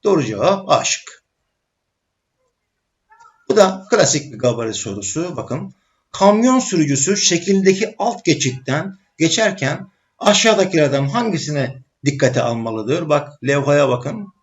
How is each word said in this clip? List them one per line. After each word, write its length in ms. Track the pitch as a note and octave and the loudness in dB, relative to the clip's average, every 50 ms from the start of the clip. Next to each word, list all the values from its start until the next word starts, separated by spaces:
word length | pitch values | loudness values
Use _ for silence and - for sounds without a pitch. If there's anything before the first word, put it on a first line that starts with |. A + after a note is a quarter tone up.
| _ | _
Doğru 200 | G#3 F#3+ D#3+ C3+ | 2 2 2 0
cevap 460 | A2 G#2+ G2 A2+ E3+ G3+ G3 F#3+ - | -2 -2 0 2 2 2 0 2 2
A 140 | C#3+ A#2+ - | 2 2 2
şıkkı. 300 | - - - - - - _ _ _ _ _ _ _ _ _ _ _ _ _ _ _ _ _ _ _ _ _ _ _ _ _ C5 B4 _ _ _ _ _ _ _ _ _ _ _ _ _ _ - - _ _ _ _ | -2 -4 -6 -8 -18 -20 _ _ _ _ _ _ _ _ _ _ _ _ _ _ _ _ _ _ _ _ _ _ _ _ _ _ _ _ _ _ _ _ _ _ _ _ _ _ _ _ _ -20 -20 _ _ _ _
Bu 80 | - | 2
da 280 | G#3+ G3 F#3 F#3+ - - - | 2 2 2 0 -6 -4 -2
klasik 440 | - A3+ F3+ - - D3 C#3+ C#3 A#2+ | 0 2 2 2 0 -4 -4 -8 -12
bir 60 | G#2 | -2
gabari 340 | A2+ B2 A#2+ A#2 A#2 A2+ G#2+ | -2 -2 -2 -2 -6 -6 -6
sorusu. 640 | - - A2+ G2 G#2 G2 - - D#3 E3+ F3+ E3 | -8 -8 -8 -8 -8 -8 -8 -6 -6 -6 -6 -8
Bakın 360 | A#2+ A2 - A#2 D3+ G3 - - _ _ _ _ _ _ _ | -10 -8 -8 -8 -8 -8 -12 -16 _ _ _ _ _ _ _
kamyon 480 | - - G3 G3+ G#3 G#3+ A#3 B3+ B3+ C4 | -4 2 4 4 4 6 4 4 4 2
sürücüsü 580 | B3 - G3 E3+ D#3 C#3+ C#3 C3+ - F#3 G3+ | 0 0 0 0 2 2 2 0 0 0 0
şekildeki 800 | G3 - - F3+ E3+ F3 G3 G3 G3 F#3+ F#3+ F#3+ F#3+ A3 - - | 0 2 0 0 0 0 2 2 4 4 4 2 2 0 -6 -4
alt 280 | _ G3 A#3 A#3+ - - | _ -4 -4 -4 -2 0
geçitten 720 | - D3 - - C3 B2+ - - - C3+ D3+ F3+ G3 F#3+ _ _ _ _ | 0 0 0 0 -4 -4 -6 -6 -4 -4 -4 -4 -6 -12 _ _ _ _
geçerken 680 | _ D#3 E3 - - A3 G3+ F#3+ - C#3 C3+ D#3 - - - _ _ _ _ _ _ | _ 0 0 2 2 0 0 -2 -2 -4 -4 -4 -6 -10 -16 _ _ _ _ _ _
aşağıdakilerden 880 | - G3 G#3 - - A#3 G#3+ G3 F#3+ F#3 F3+ D#3+ D3+ C#3 C3+ C#3 C#3 | 2 2 2 4 4 4 4 4 2 2 2 2 2 2 2 0 0
hangisine 760 | C#3 C#3+ A#3+ A#3+ A3 F#3 D#3+ - C#3 D3+ C#3+ C3 A#2 C3 - - _ _ _ - | 0 -2 -2 -2 -2 -2 -4 -4 -4 -4 -4 -4 -4 -6 -12 -20 _ _ _ -4
dikkate 360 | C#3 C#3+ C3+ - B2+ B2+ C3 | -4 0 2 0 2 2 0
almalıdır? 680 | A2+ A#2+ A#2 A#2 A2+ A2+ A2 A2 G#2+ A2 C#3+ F3 E3+ D3+ | -2 0 -2 -4 -4 -6 -6 -6 -4 -2 -2 -4 0 0
Bak 240 | D3+ D3 D3 - - _ - | 0 0 0 -6 -16 _ -2
levhaya 420 | C3 C#3+ C#3+ C#3+ D3 C#3+ C#3+ C#3+ C3 | -2 0 0 2 2 2 2 4 2
bakın. 440 | B2 A#2+ B2+ C#3+ - A3 G3+ G3 _ _ | 0 -2 -4 -8 -8 -10 -12 -16 _ _